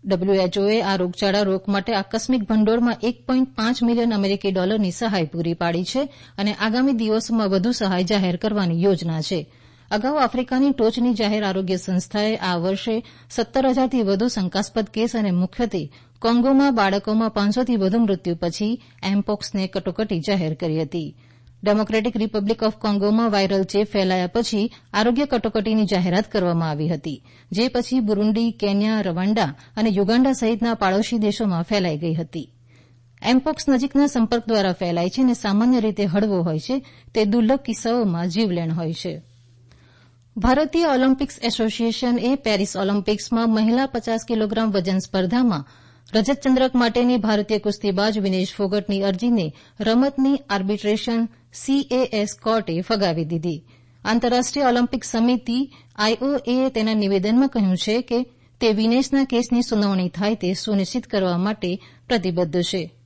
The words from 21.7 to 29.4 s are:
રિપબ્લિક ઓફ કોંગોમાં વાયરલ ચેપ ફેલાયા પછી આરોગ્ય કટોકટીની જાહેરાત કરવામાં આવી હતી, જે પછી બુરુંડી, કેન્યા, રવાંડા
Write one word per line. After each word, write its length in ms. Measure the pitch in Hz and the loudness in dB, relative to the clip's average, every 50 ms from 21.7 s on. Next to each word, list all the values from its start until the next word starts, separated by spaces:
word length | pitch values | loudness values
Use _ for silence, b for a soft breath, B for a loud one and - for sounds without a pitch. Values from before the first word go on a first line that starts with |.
| 208 214 220 - 220 220 214 247 - | 2 2 0 0 -2 -2 -2 -2 -2
રિપબ્લિક 460 | 208 220 220 - 214 196 202 226 - | -2 -4 -2 -2 -2 -2 -2 -2 0
ઓફ 120 | 220 220 220 | 0 -2 -2
કોંગોમાં 560 | - - 214 208 202 196 208 220 226 233 226 | -2 -2 -2 0 2 2 2 2 2 2 2
વાયરલ 320 | 208 202 196 190 196 190 | 2 2 2 2 2 0
ચેપ 240 | 190 185 - 202 208 208 | 0 0 0 0 0 0
ફેલાયા 340 | - 208 190 185 185 185 180 | 0 0 0 2 2 0 0
પછી 440 | 180 - 226 233 - 233 208 208 233 B B B B | 0 0 -2 -2 0 0 -2 -2 -2 B B B B
આરોગ્ય 320 | - 202 220 240 240 254 294 | -2 0 2 2 2 0 0
કટોકટીની 600 | 277 262 233 - 220 - 220 196 220 220 220 214 | 0 -2 -2 -2 -2 -2 -2 0 0 2 2 2
જાહેરાત 480 | 175 208 180 175 180 170 196 208 - | 2 2 0 0 2 0 0 -2 0
કરવામાં 380 | - 208 180 175 170 170 165 160 | -2 0 0 2 0 0 0 -2
આવી 180 | 151 147 156 156 | -2 -2 -2 -2
હતી, 340 | 175 139 - 160 139 - b b b b b b | -4 -4 -6 -10 -10 -10 b b b b b b
જે 160 | 180 196 233 254 | -2 -2 -2 0
પછી 320 | - 247 240 - 254 262 | 0 -2 -2 0 -2 0
બુરુંડી, 500 | 220 208 214 196 208 214 214 226 233 233 | 0 0 0 2 2 0 2 0 0 -2
કેન્યા, 500 | 220 - 208 202 196 202 208 220 220 214 | -2 -2 -2 0 0 2 2 2 0 0
રવાંડા 540 | 202 190 165 175 185 208 214 226 | -2 -2 -2 0 0 0 2 2